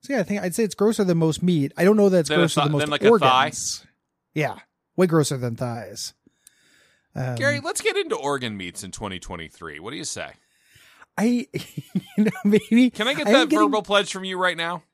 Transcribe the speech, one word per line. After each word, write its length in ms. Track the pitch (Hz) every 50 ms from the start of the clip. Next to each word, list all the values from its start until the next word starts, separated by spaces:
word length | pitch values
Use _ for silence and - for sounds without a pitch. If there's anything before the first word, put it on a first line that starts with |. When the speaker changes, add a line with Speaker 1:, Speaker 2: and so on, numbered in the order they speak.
Speaker 1:
So 120 | _ - 277
yeah, 60 | 247
I 40 | 185
think 200 | - 202 202 190
I'd 100 | 185 170
say 100 | - 226
it's 100 | 202 -
grosser 280 | - 202 214 226 - 208
than 140 | 185 175 165
most 240 | 165 160 151 -
meat. 300 | - 180 180 160 139 131 -
I 80 | - 170
don't 140 | 190 214 214
know 120 | 202 196
that 100 | 185 180
it's 100 | 160 139
Speaker 2:
Than 80 | 151 156
a 40 | 170
Speaker 1:
grosser 180 | 160 - -
Speaker 2:
thi-, 40 | 147
Speaker 1:
than 60 | 147 151
most 80 | 143
Speaker 2:
than, 80 | 147 151
like, 100 | 147 147
a 40 | -
thigh? 40 | 208 233 214 147 131 127 127 135
Speaker 1:
organs. 400 | 151 147 - - - - - - _ _ _ _ _ _ _ _ _ _
Yeah, 220 | 156 147 131 104 - - _ _ _ _ _ _
way 120 | - 185 180
grosser 300 | 156 165 147 - 147 131
than 180 | 120 123 113
thighs. 580 | - 131 123 117 117 107 - - - - - _ _ _ _ _ _ _ - _ _ _ _ _ _ _ _ _ _ _ _ _
Um, 200 | - 131 127 123 117
Speaker 2:
Gary, 220 | - 277 - 285
let's 220 | - 330 427 -
get 160 | - 440 392 392
into 180 | 392 330 220 156
organ 380 | 131 139 143 139 123 120 107 98
meats 260 | 92 90 85 - -
in 80 | 92
twenty 260 | 87 - 113 101 92 90
twenty-three. 600 | - - 95 85 82 80 _ - 90 82 73 73
What 120 | 82 107
do 60 | 139 170
you 60 | 165
say? 260 | - - 107 82 67 52 _ _ _ _ _ _ _ _ _ _ _ _ _ - _ _ -
Speaker 1:
I, 300 | 190 233 247 240 - _
<laughs> 680 | - 165 - - - - - _ _ 190 - - - -
you 60 | 214
know, 60 | 214 - - -
maybe 460 | 202 208 214 - - 220 233 254 247
Speaker 2:
Can 160 | - - - 240
I 60 | 285
get 100 | 311 294 -
Speaker 1:
I 40 |
am 20 | -
Speaker 2:
that 160 | 269 247 214
Speaker 1:
getting 160 | 311 - 320
Speaker 2:
verbal 160 | 302 277 214 185
pledge 280 | - 202 202 196 -
from 120 | - - 190
you 100 | 190 190 180
right 200 | 185 180 170 160
now? 260 | 165 165 175 175 _ _